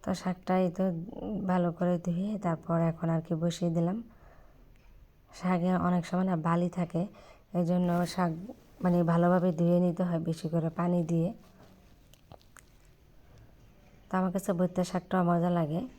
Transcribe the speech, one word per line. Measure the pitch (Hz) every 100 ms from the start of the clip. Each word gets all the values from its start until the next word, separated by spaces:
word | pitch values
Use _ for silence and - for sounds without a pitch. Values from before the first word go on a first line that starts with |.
তো | - 185
শাকটাই | - 180 - 185 185 170
তো | 190 165 180 - 185 208 190
ভালো | 180 175 165
করে | 180 175 175
ধুয়ে | 170 196 208
তারপর | 175 165 - 170 165
এখন | 165 165
আর | 165 160
কি | 160
বসিয়ে | 170 165 175 165
দিলাম। | 170 208 233 - - - - - - - - - - - _ -
শাকে | 180 180 175 185 170
অনেক | 180 165
সময় | 180 190
না | 175 165
বালি | 170 175 180
থাকে, | 170 165 202 - - - - 175
এই | 170
জন্য | 180 180 175 175
শাক | - 180 160 202 - - -
মানে | 180 175 170
ভালোভাবে | 170 175 180 180 160
ধুয়ে | 170 175
নিতে | 180 170 180
হয় | 170 165
বেশি | 165 160
করে | 165 160 -
পানি | 175 180 160
দিয়ে। | 165 165 233 - - - - - - - - - - - - - - - - - - - - - - - - - - -
তো | 185
আমার | 185
কাছে | 185 185 175
বইতে | 180 180 180
শাকটা | 185 - 185 175
মজা | 175 175 175
লাগে। | 156 160 254